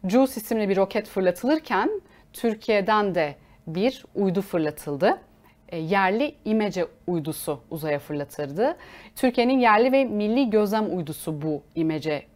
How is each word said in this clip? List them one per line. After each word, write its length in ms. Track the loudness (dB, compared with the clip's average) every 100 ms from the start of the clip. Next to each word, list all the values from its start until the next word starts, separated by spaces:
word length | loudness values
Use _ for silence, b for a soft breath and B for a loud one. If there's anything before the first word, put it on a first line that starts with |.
juice 280 | 2 2 2 0
isimli 320 | -4 -2 0
bir 80 | 2
roket 320 | 2 -2 -4
fırlatılırken 800 | 0 0 0 0 0 0 0 0 -4 b b b
Türkiye'den 840 | -4 -2 -2 0 0 2 2 2
de 200 | 0 -2 -4 b b -10
bir 380 | -2 -2 -2 -12
uydu 280 | -2 0 0
fırlatıldı. 760 | -2 -2 -2 -4 -8 0 0 0 -6 b b b -12
E, 100 | -8
yerli 560 | 0 2 2 2 -2 -4
İmece 420 | -2 0 0 -2 -6 -6 -4
uydusu 540 | -4 -4 -8 -6 -8 -8
uzaya 280 | -8 -4 -4
fırlatıldı. 760 | -4 -8 -8 -8 -8 -2 -2 -2 B B B -2
Türkiye'nin 420 | 0 2 2 4
yerli 340 | 6 6 6
ve 120 | 4
milli 460 | 2 0 0 2 2
gözlem 460 | 2 2 0 -2 -4
uydusu 460 | -6 -8 -8 -4
bu 200 | -4 -4 -6
İmece 480 | -2 0 0 -2 -4 -6